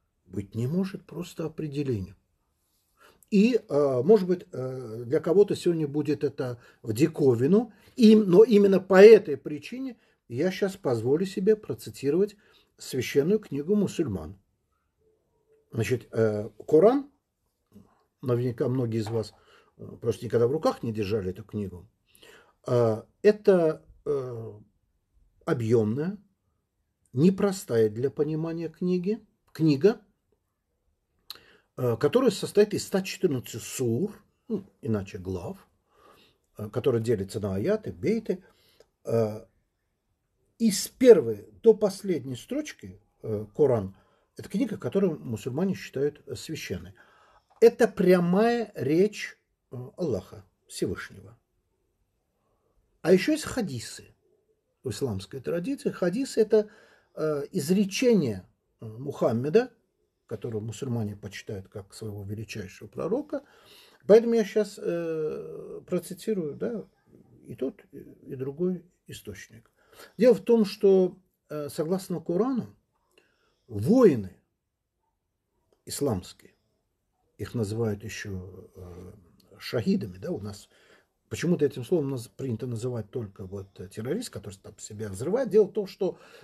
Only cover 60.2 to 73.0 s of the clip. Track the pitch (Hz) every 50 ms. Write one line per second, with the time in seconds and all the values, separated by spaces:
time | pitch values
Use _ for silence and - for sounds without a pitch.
60.2 | _ _ 120 110 - 127 113 107 104 113 110 - 135 131 120 117 110 104 98 98
61.2 | - 98 - - - - 110 98 95 - - 107 95 - - - 110 110 101 104
62.2 | 101 98 104 107 113 - - - 95 92 - - - - - - 135 160 208 269
63.2 | 294 - - 277 - _ _ _ _ - - - - - _ _ _ - 196 226
64.2 | 226 233 233 233 214 202 - 214 214 202 - - - 185 170 170 170 165 160 156
65.2 | 156 151 135 143 - 160 165 165 156 - - - 135 - 185 175 - - 185 180
66.2 | - - 220 185 165 147 135 - 180 220 240 202 - - _ _ _ _ - -
67.2 | _ _ - - - - 127 - - 269 - - - _ - 139 - - - -
68.2 | - - 139 127 131 139 139 147 180 185 185 175 - _ _ _ _ - 127 -
69.2 | - 107 95 - - - - 113 - _ _ _ _ _ _ - - - _ -
70.2 | 196 254 226 - - - 233 233 214 196 - - - 196 190 190 185 180 - -
71.2 | _ _ _ _ _ _ 147 151 147 143 - - 156 156 190 185 190 - 180 156
72.2 | - - 170 180 220 262 277 233 135 104 - _ _ _ _ _